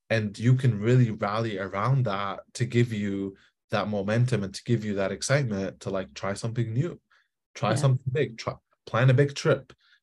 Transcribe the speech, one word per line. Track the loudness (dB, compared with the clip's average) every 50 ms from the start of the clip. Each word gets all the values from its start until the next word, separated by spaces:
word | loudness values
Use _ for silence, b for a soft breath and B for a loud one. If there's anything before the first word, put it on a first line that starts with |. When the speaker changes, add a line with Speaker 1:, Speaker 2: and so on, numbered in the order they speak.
| _ -2
Speaker 1:
and | 0 0 0 -2 -4 0
you | 2 4 4
can | 4 4 2 0 2
really | 2 4 6 6 6 4
rally | 2 -2 -2 -2 -2 -2 -2 -2 -4 -4
around | -6 -4 -4 -2 0 2 2 2 2
that | 0 0 -2 -4 -4 -6 -8 -12 _ -6
to | -4 -2
give | 2 2 2 2 2
you | 0 -4 -4 -2 -4 -4 -4 -6 -8 b b b b b _ -4
that | -2 -2 0 0
momentum | -2 -2 0 0 2 2 2 2 0 -2 -2
and | -4 -8
to | -6 -2
give | -2 0 0
you | 0 -2 -2
that | -2 -2 -2
excitement | -4 -4 -2 0 0 2 0 0 -2 -4 -4 -6 -8 -8
to, | -8 -6
like, | -6 -6 -6 -8 -10
try | -8 -6 -6
something | -6 -6 -6 -6 -4 -4 -4 -2
new, | -2 -2 -2 -2 -4 -12 _ _ b b b b b _ _ _ -8
try | -4 0 0
Speaker 2:
Yeah. | 2
Speaker 1:
something | 2 4 2 2 2 0 -2
big, | -2 -2 -2 -2 -6 -8
try, | -8 -8 -10 -10 _ _ _ _ _
plan | -4 0 4 4 6
a | 6
big | 6 4 2 0
trip, | -2 0 0 0 0 -2 -10 -20 _ b b b b